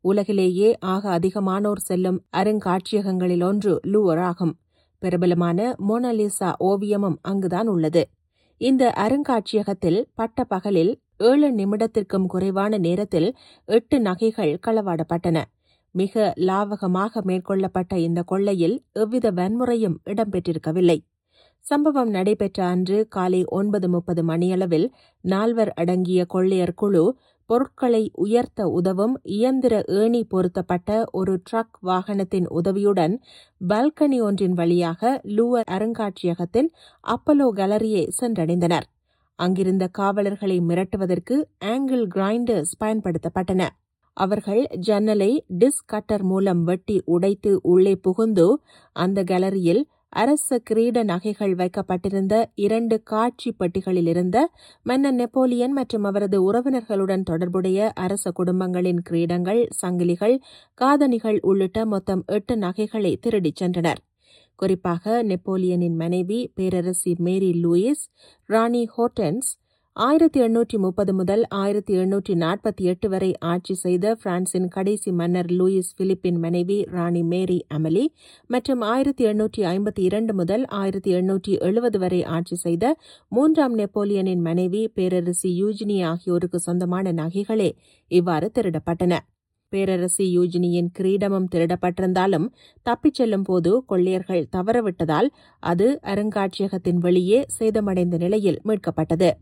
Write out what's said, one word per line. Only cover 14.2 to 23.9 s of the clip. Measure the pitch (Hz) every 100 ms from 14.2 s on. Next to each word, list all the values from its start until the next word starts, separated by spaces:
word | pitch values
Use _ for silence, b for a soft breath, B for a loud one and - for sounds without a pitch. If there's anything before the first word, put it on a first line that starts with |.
| 226 220 165 160
களவாடப்பட்டன. | - 220 196 165 160 170 175 160 - _ _ _ _ 180
மிக | 190 226 202 -
லாவகமாக | 185 196 202 202 190 185 208 226 185
மேற்கொள்ளப்பட்ட | 185 - 196 190 185 180 185
இந்த | 165 170
கொள்ளையில் | 175 190 202 190 170 254 _
எவ்வித | 196 214 247 226
வன்முறையும் | 180 185 233 247 233 208 160 -
இடம்பெற்றிருக்கவில்லை. | 208 214 185 175 160 - 170 175 160 _ _ b b b b -
சம்பவம் | 294 294 277 233
நடைபெற்ற | 196 190 214 196 190 180
அன்று | 180 185 202 220
காலை | - 185 180 180
ஒன்பது | 190 208 202
முப்பது | 185